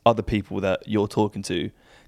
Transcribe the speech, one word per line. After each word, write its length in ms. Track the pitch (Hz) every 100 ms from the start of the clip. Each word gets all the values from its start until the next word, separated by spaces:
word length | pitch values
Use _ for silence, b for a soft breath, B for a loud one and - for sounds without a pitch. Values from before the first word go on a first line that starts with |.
| 120
other 160 | 110
people 380 | - 107 98 98
that 220 | 95 90 -
you're 220 | 107 104
talking 340 | - 107 101
to, 280 | - 90 107 b b b